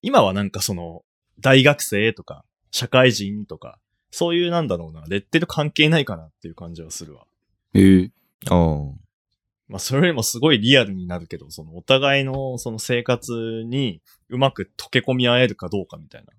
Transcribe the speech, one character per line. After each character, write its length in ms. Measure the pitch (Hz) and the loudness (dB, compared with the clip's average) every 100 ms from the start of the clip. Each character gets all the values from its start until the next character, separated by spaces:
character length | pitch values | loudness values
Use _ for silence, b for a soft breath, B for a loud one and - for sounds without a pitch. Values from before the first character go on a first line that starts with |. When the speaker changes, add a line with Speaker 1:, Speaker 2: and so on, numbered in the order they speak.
Speaker 1:
今 220 | 208 269 | 2 2
は 100 | 104 | 2
な 100 | 95 | 0
ん 80 | 101 | -4
か 100 | 101 | -6
そ 140 | 98 | -6
の、 300 | 90 85 82 _ _ _ _ | -6 -10 -16 _ _ _ _
大 220 | 135 135 | 4 6
学 200 | 135 143 | 6 2
生 300 | - 101 110 | -2 -2 -2
と 120 | 110 | -4
か、 200 | - - _ _ _ | -16 -20 _ _ _
社 180 | - 123 | -10 0
会 240 | 131 131 | 4 4
人 320 | 104 101 104 | 2 -6 -8
と 140 | 101 78 | -12 -16
か、 200 | - _ _ _ _ | -18 _ _ _ _
そ 200 | - 170 | -4 -2
う 40 | |
い 120 | 170 175 | 0 0
う 40 | |
な 120 | 170 | -2
ん 40 | 143 | -2
だ 100 | 87 | -6
ろ 120 | 82 | -8
う 40 | |
な、 120 | 80 78 | -16 -6
レ 100 | 98 | -6
ッ 80 | _ | _
テ 140 | 165 | -2
ル 60 | 165 | 0
関 240 | - 151 | -4 -4
係 180 | - 151 | 2 2
な 100 | 160 | 2
い 60 | |
か 120 | 123 90 | 0 -8
な 80 | |
っ 80 | 80 _ | -14 _
て 80 | - | -20
い 20 | |
う 20 | |
感 180 | 82 85 | -16 -16
じ 100 | 85 | -14
は 80 | 80 | -16
す 140 | - | -16
る 100 | 78 | -18
わ。 120 | 73 _ _ _ _ _ | -20 _ _ _ _ _
Speaker 2:
へ 280 | - 98 95 | 6 8 8
え。 60 | 90 _ _ _ - | 4 _ _ _ 0
Speaker 3:
あ 60 | |
あ。 540 | 90 82 76 71 69 _ _ _ _ _ _ _ | 2 2 0 -8 -16 _ _ _ _ _ _ _
Speaker 1:
ま 80 | 95 | -12
あ、 20 | |
そ 180 | - 135 | -6 0
れ 40 | |
よ 60 | 180 | 0
り 60 | |
も 80 | 147 | 0
す 160 | 107 117 | -4 0
ご 160 | 151 | 2
い 60 | 131 | 4
リ 180 | 113 139 | 6 4
ア 60 | |
ル 100 | 104 | 4
に 120 | 95 90 | -4 -8
な 120 | 87 | -10
る 80 | 85 | -10
け 100 | 82 | -18
ど、 140 | 71 | -18
そ 120 | 82 | -20
の、 140 | 80 82 | -18 -20
お 60 | |
互 400 | - 135 139 139 | 0 2 2 -2
い 20 | |
の 320 | 135 135 135 123 | -2 -6 -8 -10
そ 140 | 123 | -10
の 80 | 110 | -10
生 240 | - 120 | -4 -4
活 640 | 120 120 - 117 113 113 113 | -2 -4 -4 -8 -6 -8 -8
に 340 | 131 131 80 b b _ | -6 -6 -8 b b _
う 80 | 123 | -2
ま 120 | 135 | -2
く 200 | - 92 - | -2 -12 -14
溶 100 | - | -2
け 120 | 131 | -2
込 120 | - | 0
み 160 | 127 123 | -2 0
合 120 | 123 | 2
え 80 | 127 | 0
る 80 | 104 | -2
か 120 | - | -8
ど 140 | 101 | -8
う 40 | 92 | -8
か 120 | 78 | -16
み 100 | 73 | -20
た 100 | - | -20
い 60 | |
な。 80 | _ | _